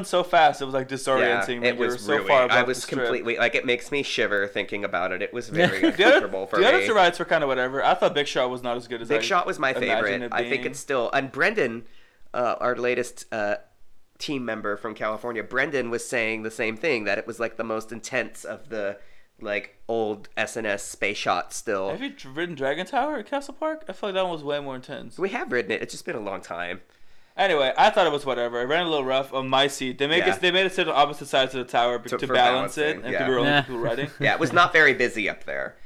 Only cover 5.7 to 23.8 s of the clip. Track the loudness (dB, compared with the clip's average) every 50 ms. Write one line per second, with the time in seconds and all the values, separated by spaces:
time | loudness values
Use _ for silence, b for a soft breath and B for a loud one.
5.7 | 2 2 2 2 4 4 6 6 6 6 4 2 -2 -4 -4 0 2 4 4 6
6.7 | 4 4 2 4 4 6 4 4 4 0 0 0 0 2 2 2 0 0 0 0
7.7 | 0 0 2 2 4 4 2 2 2 2 0 0 0 0 0 0 -2 -4 -4 -4
8.7 | -4 -4 -6 -6 -8 -6 -2 -2 0 0 0 2 2 2 2 0 -2 0 0 0
9.7 | 0 0 0 0 2 2 2 0 0 -2 -2 -2 -2 -2 -2 0 -2 -2 -2 -4
10.7 | -8 -8 -4 -2 0 0 0 0 0 -2 -2 -2 -2 0 0 0 2 2 0 0
11.7 | -2 -6 -10 b b b b b b b b b -4 -2 -2 0 0 0 0 -2
12.7 | 0 0 0 0 0 0 -2 -4 -8 -14 -12 -8 -4 -2 -2 -2 -2 -4 -6 _
13.7 | _ -20 -20 -18 -18 -20 -20 -20 _ -10 -6 -4 -4 -4 -4 -4 -4 -4 -4 -4
14.7 | -4 -4 -6 -8 -6 -4 -4 -4 -4 -4 -6 -6 -6 -6 -6 -4 -2 -2 0 0
15.7 | 0 -2 -2 -2 -4 -4 -4 -4 -2 -2 0 0 -2 -4 -6 -6 -6 -4 -4 -4
16.7 | -2 -2 -2 0 0 0 0 0 -2 -2 -4 -6 -6 -4 -6 -4 -4 -6 -6 -4
17.7 | -4 -4 -6 -8 -10 -12 -8 -4 -4 -4 -4 -4 -8 -12 -12 -12 -12 -12 -12 -10
18.7 | -8 -6 -4 -6 -6 b b b b b b b _ -10 -6 -4 -4 -4 -4 -6
19.7 | _ -14 -6 -4 -2 0 0 -2 -4 -6 -10 -8 -4 -4 -4 -4 -4 -4 -2 -2
20.7 | -2 -2 -4 -8 -6 -4 -2 -2 -2 -2 0 0 0 0 -2 -4 -8 -8 -4 -2
21.7 | -2 -2 -2 -2 -4 -6 -8 -10 -10 -12 -16 -10 -8 -6 -6 -6 -4 -2 -2 -2
22.7 | -2 -2 -4 -2 -2 0 0 0 -2 -6 -6 -6 -6 -6 -6 -8 -8 -6 -4 -4
23.7 | -4 -6